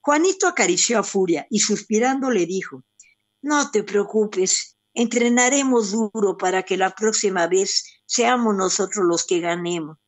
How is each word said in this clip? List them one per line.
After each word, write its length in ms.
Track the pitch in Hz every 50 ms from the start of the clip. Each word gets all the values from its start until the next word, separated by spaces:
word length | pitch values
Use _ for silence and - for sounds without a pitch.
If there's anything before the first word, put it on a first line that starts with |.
Juanito 460 | _ - 285 302 330 381 370 - 415
acarició 520 | 359 359 - - 175 170 160 - - 233 220
a 40 | 196
Furia 440 | - - 196 190 175 170 147 143 _
y 120 | - 208
suspirando 680 | - - 208 202 - _ 214 214 240 254 269 277 269 262
le 160 | 247 190 175
dijo, 380 | 165 185 190 170 - 143 131 - _ _ _ - _ _ _ _ _ _ _
"No 300 | - 285 302 294 277 -
te 120 | - 214 196
preocupes, 960 | 202 185 208 202 196 - 220 214 208 208 190 185 185 - - - - _ _ _ _ _
entrenaremos 960 | - 240 233 233 240 240 240 240 247 247 247 269 285 277 262 254 240 220 196 196
duro 440 | 226 226 208 _ 226 202 196 185
para 260 | 196 196 185 180 185 185
que 140 | - 190
la 180 | 185 185 190 190
próxima 520 | - 214 220 214 - - 202 185 185 170
vez 380 | 170 185 190 196 202 - - - - _ _ _
seamos 500 | _ - - 233 233 254 247 240 220 208
nosotros 520 | 196 190 185 180 - 196 185 - 214 190
los 180 | 170 170 165 -
que 160 | - 190 175
ganemos". 580 | 170 175 170 175 175 175 175 170 160 151 156 _ _